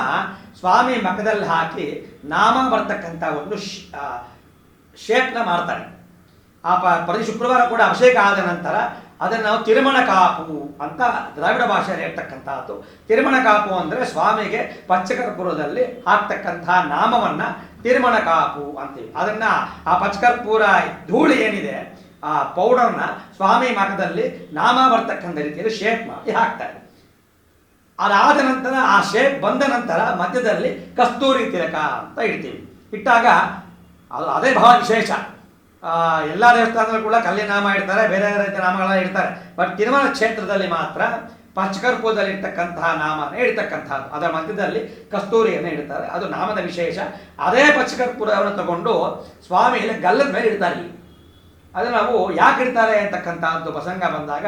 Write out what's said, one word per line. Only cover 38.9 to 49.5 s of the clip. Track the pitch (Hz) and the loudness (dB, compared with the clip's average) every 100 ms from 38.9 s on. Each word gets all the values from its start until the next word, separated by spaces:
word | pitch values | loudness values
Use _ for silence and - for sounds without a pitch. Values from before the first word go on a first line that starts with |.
ಇಡ್ತಾರೆ. | 190 190 190 175 - - - | 2 0 -2 -2 -4 -14 -4
But | 185 185 | -4 0
ತಿರುಮಲ | 220 277 269 | 2 2 2
ಕ್ಷೇತ್ರದಲ್ಲಿ | - 220 226 190 190 175 | 0 0 0 -2 -2 -2
ಮಾತ್ರ | 165 160 185 220 226 - - - | -2 -4 -2 -2 -2 -10 -20 -10
ಪಚ್ಚಕರ್ಪೂರದಲ್ಲಿ | 190 196 - 247 233 220 214 196 | -6 -4 -2 -2 0 0 0 -2
ಇರ್ತಕ್ಕಂತಹ | 190 - - 175 170 170 160 | -4 -6 -4 -6 -2 -2 -2
ನಾಮನೇ | 151 156 143 196 | -2 -4 -6 -2
ಇಡ್ತಕ್ಕಂಥದ್ದು. | 233 214 - 151 - 139 - | -2 0 -4 -6 -6 -8 -6
ಅದರ | 151 170 160 | -4 -4 -4
ಮಧ್ಯದಲ್ಲಿ | 156 202 170 220 - - - | -6 -4 -4 -4 -8 -14 -8
ಕಸ್ತೂರಿಯನ್ನು | 196 - 226 202 160 170 | -8 0 2 2 0 -4
ಇಡ್ತಾರೆ. | 147 143 139 - | -6 -8 -8 -6
ಅದು | 175 185 | -6 -6
ನಾಮದ | - 196 202 | -4 -4 -4
ವಿಶೇಷ. | 175 170 165 170 196 - - - | -6 -4 -4 -4 -8 -10 -18 -4
ಅದೇ | 180 240 294 | 2 6 6
ಪಚ್ಚಕರ್ಪೂರವನ್ನು | 277 247 - 247 - 214 196 202 196 | 4 0 -2 -4 -2 0 0 0 -2
ತಗೊಂಡು | 165 170 226 202 151 - - - | -4 -2 0 0 0 -4 -14 -20
ಸ್ವಾಮಿ | - | -2